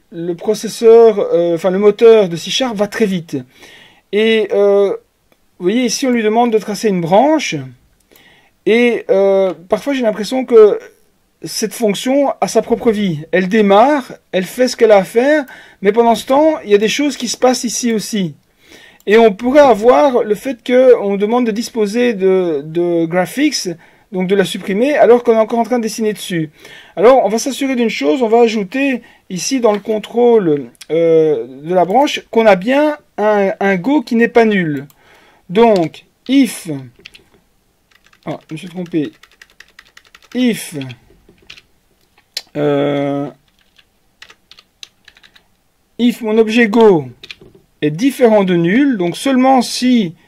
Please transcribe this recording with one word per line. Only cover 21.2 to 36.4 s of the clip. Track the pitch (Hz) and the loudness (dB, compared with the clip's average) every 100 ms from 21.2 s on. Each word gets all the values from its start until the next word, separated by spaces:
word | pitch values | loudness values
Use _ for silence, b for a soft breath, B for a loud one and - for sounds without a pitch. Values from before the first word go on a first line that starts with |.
| 208 240 233 | -2 0 -2
de | |
disposer | 214 226 233 202 233 247 202 | -4 -6 -4 -4 -2 -2 0
de, | 190 190 175 143 156 | 0 2 0 -4 -6
de | 165 175 170 165 | -4 -2 -2 -2
graphics, | 180 180 254 294 - 190 165 b b b | -2 -2 -2 -2 -2 -8 -10 b b b
donc | 185 185 | -6 -2
de | 202 | 0
la | |
supprimer, | 180 190 - 196 269 285 | -2 -4 -6 -2 0 2
alors | 202 240 | 4 4
qu'on | 240 | 2
est | 226 | 0
encore | 220 233 | 0 -2
en | |
train | 226 247 | -2 -4
de | |
dessiner | 220 220 214 | -4 -4 -6
dessus. | 202 - 175 151 B B B B B | -6 -6 -6 -6 B B B B B
Alors, | 214 262 | 4 4
on | 196 | 2
va | 226 | -2
s'assurer | 285 247 269 247 | -6 -6 -4 -2
d'une | 226 | -2
chose, | - 277 294 | -2 -2 0
on | 226 | 2
va | 233 | 2
ajouter | 233 220 190 262 277 247 b b b | 2 0 -4 -4 -2 -4 b b b
ici | 185 - 262 | -10 -4 0
dans | 226 | 0
le | 208 | -2
contrôle, | 226 214 - 233 240 226 170 143 123 - - | -4 -8 -6 0 2 4 2 -2 -4 -16 -6
euh, | 160 165 160 156 127 123 135 | -2 2 2 2 0 -6 -12
de | 151 | -4
la | 185 170 | 0 0
branche | 233 294 208 - | 2 0 -4 -6
qu'on | 226 220 | 0 2
a | 185 | 2
bien | 208 277 302 294 _ - | 0 0 0 -4 _ -4
un, | 214 208 196 - | 0 0 0 -2
un | 196 190 | -2 -2
go | 254 294 | -2 -2
qui | 233 226 | -2 0
n'est | 233 | 2
pas | 233 | 2
nul. | 220 202 160 139 147 b b b b b b | 2 2 -2 -6 -10 b b b b b b
Donc, | 185 233 196 156 - _ _ - | 2 4 2 -2 -6 _ _ -2
if, | 277 | 0